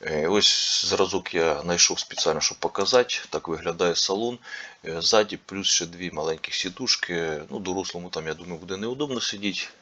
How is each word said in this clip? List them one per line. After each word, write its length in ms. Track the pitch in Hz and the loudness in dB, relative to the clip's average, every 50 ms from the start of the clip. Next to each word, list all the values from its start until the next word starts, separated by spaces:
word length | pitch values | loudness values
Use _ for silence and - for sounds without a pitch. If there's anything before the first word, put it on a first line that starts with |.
| - | -4
Е, 260 | - 78 76 76 82 | -2 -2 0 2 4
ось 560 | 98 107 - - - - - - - - - | 4 6 6 6 4 4 2 0 0 0 2
зразок 480 | 85 98 92 98 90 98 95 87 - - | 2 4 4 4 4 4 -2 -2 0 2
я 260 | 90 82 82 76 71 | 4 4 4 4 2
знайшов 380 | 82 87 87 85 - - 92 - | 0 0 4 4 6 4 4 0
спеціально, 420 | - - - - - 87 78 78 | -4 -8 -4 0 2 2 2 2
щоб 180 | - - - - | 0 0 -2 0
показати. 560 | - 85 - - 98 - - 123 123 - - - - - | -4 -2 0 0 0 4 6 6 4 4 0 -6 -6 -6
Так 180 | - 76 - - | -6 -6 -4 -4
виглядає 480 | 82 78 - 87 85 85 92 87 82 | -6 -4 -2 -4 0 2 2 2 4
салон. 420 | - - - 95 101 113 120 123 120 - - - - - - - _ - | 2 2 2 2 0 0 -2 -2 -4 -10 -12 -12 -12 -12 -14 -18 _ -10
Е, 180 | 82 80 82 82 | -8 -6 0 2
ззаді 340 | - - 110 107 104 - | 4 4 4 4 2 -2
плюс 320 | 80 _ - 95 98 95 - | -10 _ -8 -6 -2 0 2
ще 180 | - - 87 | 2 2 0
дві 240 | 82 87 87 90 87 | -2 -6 -8 -8 -6
маленькі 420 | 78 76 78 82 80 80 - - - | -4 -2 -2 -2 -2 -2 -4 -6 -4
сідушки. 920 | - - 95 90 - 131 117 - - - - 90 85 82 80 78 73 76 - | -4 -4 -4 -4 -6 0 0 0 0 0 -2 -2 -2 0 -2 -4 -6 -8 -8
Ну, 80 | - 117 | -10 -6
дорослому 520 | 98 90 92 98 92 - - 87 87 87 | -4 -4 -2 -2 -4 -4 -6 -10 -10 -8
там, 160 | - 80 78 | -8 -8 -6
я 80 | 80 78 | -6 -8
думаю, 240 | 80 87 87 90 78 | -8 -8 -12 -12 -12
буде 180 | 87 90 95 | -8 -10 -8
неудобно 440 | 95 104 113 127 135 151 143 131 117 | -6 -6 -6 -4 -4 -4 -4 -4 -4
сидіти. 400 | - - 113 101 101 101 92 - - - - - | -4 -4 -6 -4 -4 -4 -4 -4 -8 -8 -12 -20